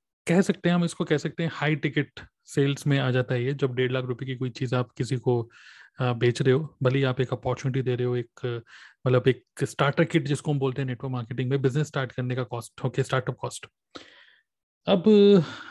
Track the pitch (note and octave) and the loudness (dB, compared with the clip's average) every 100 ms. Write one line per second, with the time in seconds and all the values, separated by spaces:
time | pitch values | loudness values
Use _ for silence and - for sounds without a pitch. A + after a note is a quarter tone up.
0 | _ _ - E3+ F#3+ G3+ F3 F3 E3+ - | _ _ 2 2 2 0 0 2 0 -4
1 | D#3+ D3+ D#3+ - E3 - D3+ D#3 D3+ B2+ | -2 0 -2 -4 -6 -2 -2 0 -2 -2
2 | C#3+ - - _ - - C#3 C#3 D3 C#3 | -4 -8 -20 _ -6 0 0 0 0 2
3 | C3 B2+ B2 B2+ B2 C#3+ C#3 B2 B2+ C3 | 2 0 0 -2 -2 -2 -2 0 0 -2
4 | B2+ A#2+ C3 B2 B2+ - C3 B2+ B2 - | -4 -6 -8 -6 -8 -6 -2 -2 -2 -4
5 | B2+ C3 B2+ A#2+ A#2 - - - - - | -4 -2 0 -2 -2 -12 -20 -20 -20 -4
6 | B2+ A#2+ B2 A#2+ C3 C3 D#3 - B2+ C3+ | -2 2 0 2 2 2 0 -2 -2 0
7 | C3+ B2+ B2+ A#2+ B2+ B2 C3+ B2+ B2 B2 | 0 -2 -4 -4 -4 -4 -4 -4 -2 -2
8 | B2 B2 A#2+ - B2+ A#2+ - - - _ | -2 -4 -6 -10 -8 -8 -12 -20 -20 _
9 | B2+ B2+ B2 A#2+ _ - C#3 - C#3 - | 2 4 4 0 _ -8 -6 0 0 2
10 | E3 E3 C#3 C#3+ - D3 C3+ B2+ C3 B2 | 2 0 -2 -2 -2 -2 -2 -4 -6 -6
11 | C#3 B2+ A2+ B2 B2+ C#3 C3+ B2+ D3+ D3 | -6 -8 -6 -6 -2 0 0 0 -2 -4
12 | B2+ - B2 B2+ B2 A#2+ - - B2+ - | -6 -6 -4 -4 -4 -8 -10 -8 -4 -2
13 | C3 C3+ B2+ B2+ - - - _ _ - | -2 -2 -2 -6 -10 -12 -16 _ _ -20
14 | - - _ _ _ _ _ _ - F#3+ | -20 -20 _ _ _ _ _ _ 0 2
15 | E3+ G#3 G3+ G3+ D3+ - - | 6 8 10 8 4 -4 -16